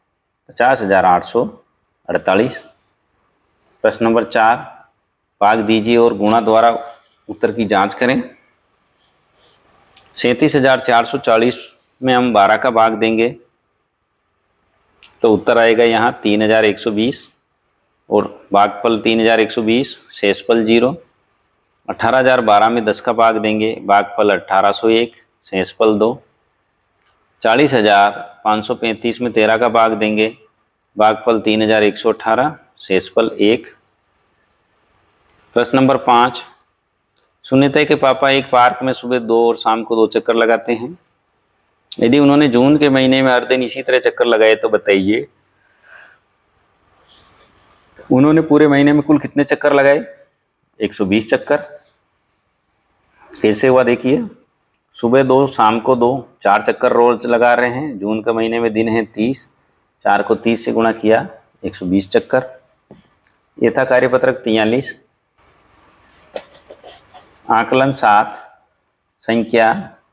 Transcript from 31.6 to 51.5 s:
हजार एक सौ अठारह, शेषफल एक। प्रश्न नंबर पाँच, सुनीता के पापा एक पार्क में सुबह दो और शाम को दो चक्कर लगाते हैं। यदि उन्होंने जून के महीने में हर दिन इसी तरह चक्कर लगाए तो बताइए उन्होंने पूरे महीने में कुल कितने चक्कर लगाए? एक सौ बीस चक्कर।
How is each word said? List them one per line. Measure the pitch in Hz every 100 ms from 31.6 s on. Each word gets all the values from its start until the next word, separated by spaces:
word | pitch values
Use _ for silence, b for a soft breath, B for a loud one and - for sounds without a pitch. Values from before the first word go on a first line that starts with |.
हजार | 107 110
एक | 104 101
सौ | 113
अठारह, | - 113 113 147 - _ -
शेषफल | - 92 - - 113 -
एक। | 104 120 - - _ _ _ _ _ _ _ _ _ _ _ _ _ _ _ _ _ 120
प्रश्न | 120 135
नंबर | 131 135
पाँच, | - 120 123 - - _ _ _ _ _ _ _ _ _ -
सुनीता | 131 139 151
के | 147 143
पापा | 135 131 139
एक | 135 131
पार्क | 127 123 123
में | 131
सुबह | 123 123 127
दो | 113 117 117
और | 113
शाम | 113 113
को | 107 113
दो | 110
चक्कर | 113 113 113
लगाते | 113 113 -
हैं। | 113 127 180 _ _ _ _ _ _ _ _ _ -
यदि | 117 143
उन्होंने | 143 143 147
जून | 120 135 151
के | 147
महीने | 135 131 131
में | 131
हर | 123 120
दिन | 131
इसी | 120 135
तरह | 131 127
चक्कर | 120 - 120
लगाए | 110 110 107
तो | 113
बताइए | 107 - 98 95 110 143 _ _ _ b b b b b b _ _ _ _ _ _ _ _ _ _ _ _ _ _ _ _ _ - -
उन्होंने | 131 147 160
पूरे | 156 147 151
महीने | 139 143
में | 147
कुल | 143 147
कितने | - 143 143
चक्कर | 143 147
लगाए? | 143 139 147 117 - _ _ _ _ _ -
एक | 107
सौ | - 98
बीस | 107 -
चक्कर। | 131 -